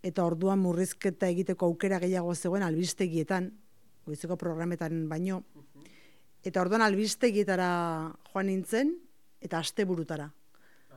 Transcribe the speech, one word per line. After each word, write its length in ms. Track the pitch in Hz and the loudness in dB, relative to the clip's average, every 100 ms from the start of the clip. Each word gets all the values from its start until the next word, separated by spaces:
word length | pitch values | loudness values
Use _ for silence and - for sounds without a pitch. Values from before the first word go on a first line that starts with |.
eta 220 | 185 185 170 | -4 0 2
orduan 340 | 165 190 196 | 2 2 4
murrizketa 720 | 180 170 185 - 196 175 185 | 4 2 -2 -2 -4 0 0
egiteko 340 | 175 185 180 175 | 0 -2 2 2
aukera 320 | 170 196 185 | 2 0 0
gehiago 320 | 180 185 175 | 0 0 0
zegoen 280 | 170 175 196 | -2 -2 0
albistegietan, 880 | 180 156 180 - 185 160 151 185 185 - - - - - | 0 0 -2 -2 0 0 0 -2 -2 -10 -20 -20 -20 -16
goizeko 320 | - 147 170 180 | -12 -8 -6 -4
programetan 720 | 175 160 170 170 160 165 156 | -4 -2 -2 -2 -4 -4 -4
baino. 320 | 156 185 185 - 147 - - - - - - - - | -2 -2 -4 -8 -20 -20 -20 -20 -20 -20 -20 -20 -12
Eta 160 | 190 185 | -2 0
orduan 240 | 180 226 | 2 4
albistegietara 840 | 214 196 214 - 247 208 196 185 180 175 170 160 160 - - | 4 4 0 2 2 4 2 2 2 2 0 -2 -6 -10 -8
joan 220 | 196 196 | -2 0
nintzen, 400 | 190 - 226 285 349 - - - - | 0 0 0 0 -2 -10 -20 -20 -16
eta 180 | - 165 | -6 -4
asteburutara. 680 | 156 - 190 170 160 151 147 - - - - - - | -2 -2 0 -2 -4 -6 -10 -16 -20 -20 -20 -20 -20